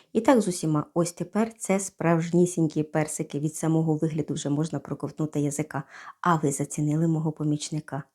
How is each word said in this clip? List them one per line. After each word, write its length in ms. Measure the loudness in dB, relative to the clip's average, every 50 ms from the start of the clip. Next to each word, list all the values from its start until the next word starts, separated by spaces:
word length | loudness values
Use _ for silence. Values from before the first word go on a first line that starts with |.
| -16 _
І 80 | -2 2
так 200 | 4 6 6 6
з 80 | 4 2
усіма. 380 | -2 -2 0 0 0 0 0 0 0
Ось 180 | 0 0 0
тепер 400 | -2 -6 -8 -4 -2 0 0 -2 -4 -6
це 220 | -2 0 0 0
справжнісінькі 1000 | -2 -4 -6 0 2 4 4 4 2 2 4 4 4 4 2 2 0 0 0 -2
персики. 560 | -4 -2 0 -2 -2 -2 -4 -6 -8 -6 -4 -4
Від 140 | -4 -4 -4
самого 420 | -2 0 2 2 2 2 2 2
вигляду 380 | 0 0 -2 -2 -2 -4 -4 -6
вже 160 | -4 -2 -2
можна 280 | -2 0 -2 -2 -4 -6
проковтнути 640 | -6 -8 -8 -8 -8 -8 -6 -4 -4 -2 -2 -2
язика. 420 | -2 0 -2 -4 -4 -4 -6 -8 -8 -10 -14 -18 -18 -18 -12 _
А 160 | 2 2 2
ви 160 | 4 2 0
зацінили 560 | 0 -2 -4 -4 -4 -2 0 0 2 2 2 2
мого 240 | 2 2 0 -2
помічника? 680 | -2 -2 0 0 0 0 -2 -6 -6 -8 -6 -6 -8 -10 -10 _